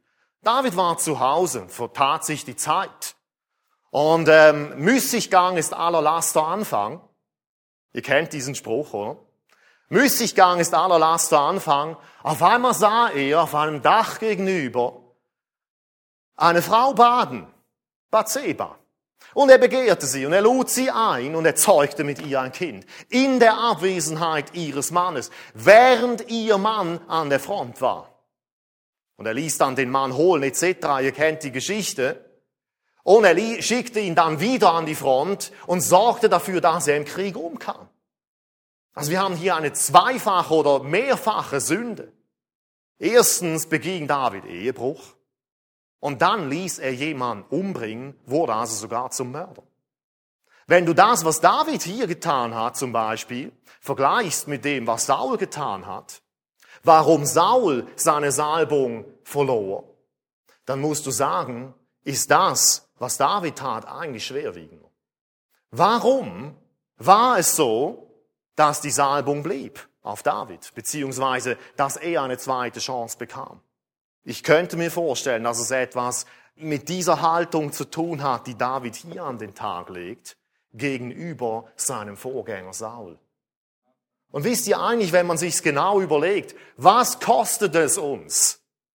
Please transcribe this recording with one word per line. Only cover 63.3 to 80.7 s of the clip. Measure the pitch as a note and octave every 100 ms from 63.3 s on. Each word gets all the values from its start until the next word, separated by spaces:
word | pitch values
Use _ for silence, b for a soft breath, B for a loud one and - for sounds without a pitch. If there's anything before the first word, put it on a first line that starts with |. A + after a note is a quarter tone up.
| G3+ E3 -
tat, | C#3 A2 -
eigentlich | C#3 E3 A2 -
schwerwiegender. | C3 C3 F2 D#2+ D#2 D#2+ _ _ _ _ _ _ _ _
Warum | A#2 F#3+ A#3 G#3 C4+ C#3 A2 C#3+ - _ _ _ _
war | C3+ G#3 B3+ G#3+
es | - -
so, | C3 A2 D#3 - - _ _ _ _ -
dass | D3+ D3
die | D3
Salbung | B2+ C#3 C#3+ C3+ D3
blieb | D#3 C#3 - - - _
auf | G#2 G#2
David, | D3 G3+ B2+ E2+ -
beziehungsweise | - - D3+ C3+ B2+ C3+ B2+ B2 A2+ B -
dass | C#3 -
er | E3 E3
eine | C3 B2
zweite | C3+ B2+ A#2+ A2+
Chance | - B2+ A2+ -
bekam? | A#2 C3 - - _ _ _ _ _ _
Ich | - A#2
könnte | - D#3 F3 E3
mir | E3+
vorstellen, | F3 E3 B2 C#3 A2+
dass | A#2+ A#2
es | A2+
etwas | C3 B2 B2+ B2 B2+ b b b _
mit | D#3 D3 D3
dieser | F3+ E3+ D3
Haltung | E3 E3+ E3+ D#3+ D3
zu | -
tun | C#3 E3 E3+ D3+
hat, | C#3 A#2 B2
die | A2
David | B2 C3 A#2+
hier | - E3+ F#3
an | D3+ A#2
den | G#2+
Tag | - G#2+ F2+ F2
legt, | F2+ F2 - - _ _ _ _